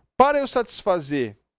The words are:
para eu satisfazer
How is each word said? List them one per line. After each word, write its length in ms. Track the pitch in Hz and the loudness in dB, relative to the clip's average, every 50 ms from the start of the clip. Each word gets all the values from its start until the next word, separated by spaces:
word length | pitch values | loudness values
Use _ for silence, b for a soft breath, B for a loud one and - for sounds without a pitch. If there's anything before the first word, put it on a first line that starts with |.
| b b _ | b b _
para 220 | - 254 285 294 285 | 4 4 4 4 0
eu 80 | 277 | -2
satisfazer 920 | - - 254 226 - - - - 208 180 175 143 131 147 139 123 107 104 _ _ _ _ | -2 -2 -4 -4 -4 -8 -8 -2 0 0 0 -2 -4 -4 -4 -4 -4 -6 _ _ _ _